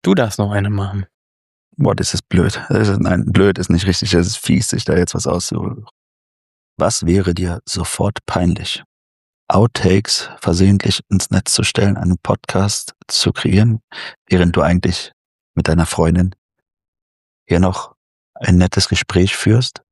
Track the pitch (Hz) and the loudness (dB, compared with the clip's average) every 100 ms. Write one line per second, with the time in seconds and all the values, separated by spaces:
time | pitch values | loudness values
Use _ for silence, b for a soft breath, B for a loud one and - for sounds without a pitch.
0 | 180 190 113 - 101 101 101 101 95 98 | 2 2 0 -2 -2 0 -2 -2 -4 -6
1 | 92 _ _ _ _ _ _ - 147 - | -8 _ _ _ _ _ _ -2 0 0
2 | - 92 _ 90 87 - - 101 107 98 | -2 -4 _ 2 2 -2 -2 0 2 2
3 | 92 90 - 95 98 92 92 85 92 90 | 0 0 2 4 4 2 0 0 2 -2
4 | - 87 87 - - - - - - 87 | 0 0 0 -4 0 0 0 -4 0 0
5 | 87 - - 87 - - - 117 107 _ | 0 -2 -2 -4 -4 -6 -6 -10 -16 _
6 | _ _ _ _ _ _ _ - 80 - | _ _ _ _ _ _ _ -2 -2 0
7 | 80 95 92 87 90 85 - 90 85 - | 0 0 0 -2 -4 -6 -8 -8 -6 -2
8 | 101 - - 90 90 - - - - _ | -2 -2 -6 -2 -2 -2 -8 -10 -14 _
9 | _ _ _ _ _ 98 113 - 90 98 | _ _ _ _ _ 2 2 2 2 0
10 | 110 - - - - 87 95 98 104 - | 0 -6 -6 -6 -2 2 4 4 2 -4
11 | - 95 - 95 - - - - 101 95 | -2 -2 0 -2 0 -2 -2 0 0 0
12 | 90 90 - 101 - 92 101 - - _ | -2 -2 -2 -4 -2 -2 -2 -4 -10 _
13 | - - - - - 95 117 113 _ B | -8 -2 -2 -2 0 2 2 0 _ B
14 | B B _ 92 87 85 76 90 90 87 | B B _ 2 2 2 2 2 0 -4
15 | - _ _ _ _ - 80 82 82 - | -10 _ _ _ _ -4 0 0 0 0
16 | 82 85 92 - _ _ _ _ _ _ | 2 2 0 -4 _ _ _ _ _ _
17 | _ _ _ _ _ 87 92 95 - _ | _ _ _ _ _ 2 2 0 -10 _
18 | _ _ _ - - 90 90 - - - | _ _ _ -6 2 4 4 2 -2 -2
19 | - 90 95 - - 113 123 - _ | 0 0 2 0 2 2 0 -8 _